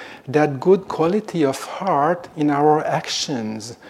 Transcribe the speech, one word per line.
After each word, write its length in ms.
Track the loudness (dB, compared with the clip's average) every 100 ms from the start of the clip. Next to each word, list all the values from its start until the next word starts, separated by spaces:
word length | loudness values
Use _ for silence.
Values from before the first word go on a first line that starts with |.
| -18 -18 -2
that 320 | 2 2 0
good 300 | 2 2 2
quality 560 | -2 0 0 -2 0
of 180 | 0 0
heart 680 | -8 -6 0 2 2 0 -4 -2
in 140 | 0
our 340 | 4 4 4
actions. 920 | 2 -2 -4 -6 -4 -4 -4 -8 -12 -16 -18